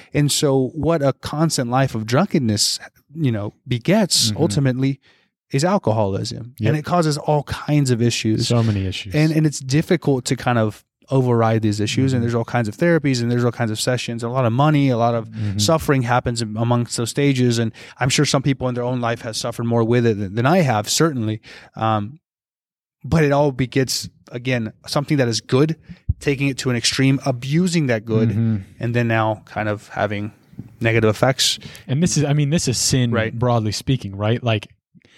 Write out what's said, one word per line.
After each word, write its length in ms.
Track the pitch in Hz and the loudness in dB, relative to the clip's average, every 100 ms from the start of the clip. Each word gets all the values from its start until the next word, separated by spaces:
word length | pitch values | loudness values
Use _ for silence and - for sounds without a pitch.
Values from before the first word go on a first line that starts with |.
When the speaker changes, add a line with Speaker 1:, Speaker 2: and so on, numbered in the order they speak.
| - | -6
Speaker 1:
And 160 | 143 147 | 0 0
so 380 | - 147 135 127 | 2 2 2 0
what 280 | 160 147 165 | -2 -2 2
a 100 | 139 | 0
constant 560 | - - 147 160 - 120 | -2 -4 -2 0 0 0
life 240 | 127 135 | 0 0
of 120 | 113 110 | -2 0
drunkenness, 720 | 127 196 160 117 104 - - - _ _ | 0 2 0 0 0 -2 -4 -12 _ _
you 180 | 151 139 | -4 -2
know, 220 | 107 104 - 135 | -2 -6 -10 -6
begets 640 | 123 156 214 185 - 110 | -4 0 2 0 -2 -2
Speaker 2:
Mm-hmm. 120 | 107 | 0
Speaker 1:
ultimately 580 | 120 104 135 127 135 139 _ _ _ _ _ | 0 2 0 0 -2 -4 _ _ _ _ _
is 140 | 139 | -2
alcoholism. 880 | 175 202 - 110 101 101 113 117 117 - | 0 0 0 0 0 -2 -6 -10 -12 -4
Speaker 2:
Yep. 100 | 107 | 0
Speaker 1:
And 100 | 151 | 0
it 60 | |
causes 320 | 147 180 156 143 | 0 0 0 0
all 260 | - 151 | 0 -2
kinds 460 | - - - 147 131 | -2 -8 0 2 2
of 120 | 117 | 2
issues. 440 | 120 - 110 107 117 | 2 0 0 0 2
Speaker 2:
So 140 | 120 | 2
many 240 | 113 101 95 | 2 0 -2
issues. 280 | - 101 | -6 -4
Speaker 1:
And, 180 | 151 156 | 0 2
and 140 | 156 156 | 2 0
it's 140 | - | -2
difficult 680 | 131 143 - 175 - 131 - | -2 -2 0 0 0 0 -2
to 100 | 127 | -4
kind 220 | 131 120 | 0 0
of 260 | 107 - _ _ - | 0 -4 _ _ -2
override 520 | 135 123 117 113 113 | 0 2 4 4 4
these 180 | 110 104 | 2 0
issues. 320 | 104 - 101 | -2 0 2
And 60 | 123 | 2
Speaker 2:
Mm-hmm. 40 | |
Speaker 1:
there's 100 | 120 | 0
all 100 | 117 | -2
kinds 240 | 117 123 107 | -2 -2 -2
of 80 | - | 0
therapies 460 | 170 165 143 123 | 2 2 2 0
and 80 | 117 | 0
there's 140 | 120 120 | 2 0
all 40 | |
kinds 180 | - 117 | 0 -4
of 100 | 107 | -2
sessions, 420 | - 123 - 117 | -2 -2 -4 -8
a 60 | 117 | -4
lot 160 | 127 | 0
of 80 | 120 | 2
money, 380 | 120 151 147 139 | 4 4 4 4
a 80 | 117 | 2
lot 160 | 117 | 2
of 140 | 117 110 | 0 -4
Speaker 2:
Mm-hmm. 280 | 110 104 101 | -6 -4 0
Speaker 1:
suffering 440 | 104 160 - 135 | 2 2 2 0
happens 400 | 120 123 127 117 | 2 0 0 -4
am-, 160 | 110 107 | -4 -2
amongst 400 | 120 120 117 - | 0 0 0 -4
those 100 | 117 | -4
stages. 500 | - 143 127 123 117 | 0 2 4 2 2
And 140 | 113 - - - | -2 -6 -14 -4
I'm 120 | 131 | 0
sure 160 | - 143 | 2 2
some 160 | 139 | 2
people 260 | 139 131 127 | 0 -2 -2
in 60 | |
their 100 | 120 | -4
own 160 | 120 127 | -4 -2
life 220 | 117 117 | -2 -4
have 120 | 123 107 | -6 -8
suffered 280 | 123 117 | -8 -4
more 180 | 117 117 | 0 2
with 200 | 113 123 117 | 4 4 4
it 120 | 101 | 0
than, 160 | 98 | -2
than 100 | 107 | 0
I 140 | 127 185 | 2 4
have, 280 | 143 107 104 | 2 0 0
certainly. 540 | - 165 131 107 107 - - - - | 0 0 0 -4 -4 -10 -20 -16 -4
Um, 440 | 110 107 104 151 _ _ _ _ _ _ _ _ | 0 0 -4 -12 _ _ _ _ _ _ _ _
but 220 | 131 165 | -2 2
it 80 | 143 | 4
all 200 | 143 147 | 2 2
begets, 580 | 127 127 135 131 - - _ - | 0 -2 0 0 -4 -8 _ -14
again, 420 | 123 127 123 107 - - | -8 -4 -2 -4 -10 -6
something 300 | 151 139 147 | -4 0 0
that 120 | 120 | 0
is 120 | 110 | -2
good, 360 | - 131 156 160 - - - - | 0 2 2 -2 -10 -20 -20 -8
taking 280 | - 135 139 | -4 -2 -2
it 100 | 127 | -2
to 100 | 131 | -2
an 80 | 120 | -2
extreme, 440 | - - 135 135 | -2 2 2 2
abusing 640 | 139 123 131 156 185 165 135 | -2 -4 -2 0 2 0 0
that 180 | 113 | -2
good, 240 | 113 110 117 | 0 0 2
Speaker 2:
Mm-hmm. 280 | 104 113 107 95 - | 2 0 -2 -6 -8
Speaker 1:
and 140 | 117 | -4
then 140 | 120 117 | 0 0
now 340 | 113 110 107 - | 2 0 -2 -8
kind 240 | 107 107 | -6 -4
of 180 | 101 - | -6 -6
having 440 | - 104 101 104 - _ - - - | -4 -4 -4 -8 -12 _ -20 -18 -2
negative 280 | 117 113 110 | 0 4 2
effects. 500 | 104 131 - - - - - - | 4 2 2 -2 -4 -10 -14 -4
Speaker 2:
And 160 | 131 | 0
this 160 | 175 127 | 2 2
is, 60 | |
I 100 | 147 | 2
mean, 160 | 151 143 | 2 2
this 180 | 170 - | 0 0
is 80 | - | -2
sin, 360 | - 135 120 | 0 2 2
Speaker 1:
Right. 200 | 117 113 | 0 -2
Speaker 2:
broadly 400 | 117 123 120 107 | 0 0 2 0
speaking, 420 | - - 131 98 | -4 -2 -2 -4
right? 280 | 98 104 123 | -2 0 0
Like, 240 | 120 107 - _ _ _ _ | 0 -2 -4 _ _ _ _